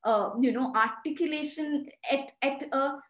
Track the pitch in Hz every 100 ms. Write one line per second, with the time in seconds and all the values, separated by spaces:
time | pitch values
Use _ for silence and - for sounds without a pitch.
0 | 214 311 277 214 254 226 262 220 220 -
1 | 311 302 320 302 294 311 302 294 - -
2 | - 277 - - 277 277 294 269 277 285
3 | -